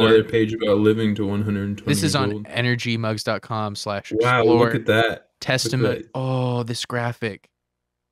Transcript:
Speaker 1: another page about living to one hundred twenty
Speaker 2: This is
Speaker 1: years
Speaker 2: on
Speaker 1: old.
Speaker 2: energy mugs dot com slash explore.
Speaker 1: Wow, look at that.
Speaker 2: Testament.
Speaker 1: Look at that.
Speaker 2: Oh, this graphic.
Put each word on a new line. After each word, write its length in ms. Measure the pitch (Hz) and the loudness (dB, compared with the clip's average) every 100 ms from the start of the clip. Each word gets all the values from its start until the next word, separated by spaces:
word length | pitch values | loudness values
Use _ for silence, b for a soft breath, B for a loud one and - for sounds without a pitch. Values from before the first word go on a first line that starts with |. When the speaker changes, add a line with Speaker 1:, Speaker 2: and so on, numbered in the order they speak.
| 110 | 6
Speaker 1:
another 160 | 110 | 6
page 300 | 107 117 107 | 4 2 0
about 240 | 110 107 104 | 0 0 4
living 360 | 107 110 110 104 | 4 4 2 0
to 100 | 98 | -2
one 180 | 101 | -2
hundred 340 | 104 101 101 101 | -2 -2 -4 -6
twenty 120 | - | -2
Speaker 2:
This 40 | - | 0
is 0 | |
Speaker 1:
years 120 | 170 147 | 2 0
Speaker 2:
on 180 | 131 | -2
Speaker 1:
old. 140 | 104 104 | -4 -8
Speaker 2:
energy 480 | - 123 120 120 113 | -2 0 0 -2 -2
mugs 260 | 113 110 | -2 -4
dot 180 | - 104 | -4 -4
com 340 | - 110 107 101 | -4 -6 -6 -6
slash 360 | - 101 - | -6 -6 -6
explore. 320 | 110 120 123 110 | -2 2 4 4
Speaker 1:
Wow, 80 | 117 117 | 6 4
look 100 | 113 | 0
at 100 | 110 | 0
that. 420 | 110 113 - _ - | 2 2 -2 _ -12
Speaker 2:
Testament. 440 | - 131 113 131 | -4 -2 -2 -2
Speaker 1:
Look 140 | 127 123 | -2 -2
at 40 | - | -8
that. 40 | 135 | -8
Speaker 2:
Oh, 480 | 131 131 127 123 | -4 -2 -2 -2
this 220 | 117 120 - | -4 -8 -6
graphic. 640 | 120 120 120 113 95 _ _ _ _ _ _ _ | -6 -6 -6 -8 -8 _ _ _ _ _ _ _